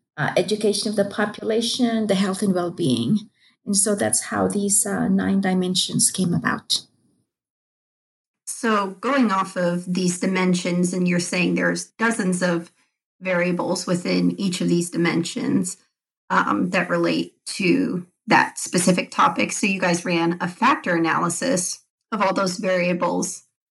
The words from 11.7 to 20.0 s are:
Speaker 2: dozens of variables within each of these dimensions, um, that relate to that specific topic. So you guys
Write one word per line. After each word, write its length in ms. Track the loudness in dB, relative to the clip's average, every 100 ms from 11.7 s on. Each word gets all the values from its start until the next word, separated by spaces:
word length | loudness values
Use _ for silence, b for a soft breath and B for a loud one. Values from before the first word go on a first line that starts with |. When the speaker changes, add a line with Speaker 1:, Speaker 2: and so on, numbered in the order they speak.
| -2 -6
Speaker 2:
dozens 560 | -2 -2 0 0 0
of 300 | 0 0 -4 _ _ _ _ _
variables 680 | -2 0 0 0 -2 -4 -2
within 520 | -2 0 0 2 0
each 220 | -2 0
of 80 | 2
these 220 | 2 0
dimensions, 840 | 0 0 0 -2 -4 0 0 0 -6 b _ _ _ -4
um, 400 | -2 0 0 0
that 200 | -2 0
relate 440 | 0 0 0 -4 -10 -12
to 600 | -2 2 2 0 -4 -8 _ 2
that 320 | 2 2 -4
specific 520 | -4 0 2 2 0
topic. 420 | 2 2 2 -2
So 140 | -2 -2
you 140 | 0
guys 240 | 0 0